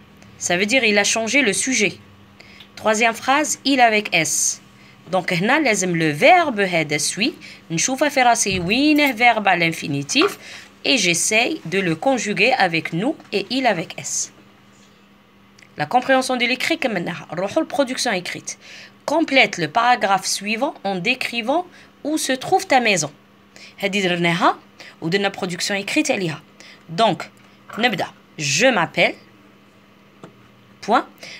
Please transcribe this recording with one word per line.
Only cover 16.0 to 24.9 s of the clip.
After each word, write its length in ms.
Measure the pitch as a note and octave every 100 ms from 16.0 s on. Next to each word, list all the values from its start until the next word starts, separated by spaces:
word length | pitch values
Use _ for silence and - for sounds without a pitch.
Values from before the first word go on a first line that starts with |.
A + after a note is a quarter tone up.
| B3 C4 C4 B3+
de 80 |
l'écrit, 320 | A#3 B3+ - D#4+
كملناها. 500 | B3+ F#3+ F3 F3 -
نروحوا 300 | D#3+ G3 D#4+
للبرودكسيون 520 | D#4+ - C4 B3+ B3
écrite. 440 | F#3+ F3+ - - - - - - - -
Complète 520 | D#4 D#4+ C4+ G#3 F3+
le 100 | D3+
paragraphe 580 | A#3 A#3 A#3+ G#3 F#3+ F#3+
suivant 480 | - G3+ A3 C#4+ -
en 140 | G3 F#3+
décrivant 720 | F#3 B3+ - A#3 A3 D#4 F4+ - - _
où 160 | C#4 D#4
se 140 | -
trouve 340 | C4 - F#4 -
ta 140 | C4+
maison. 300 | A3+ F#3 D3 - _ _ _ - - -
هذه 240 | G3+ G3+
درناها 560 | F#3 F3 F3 E3+ C#4+ - - - -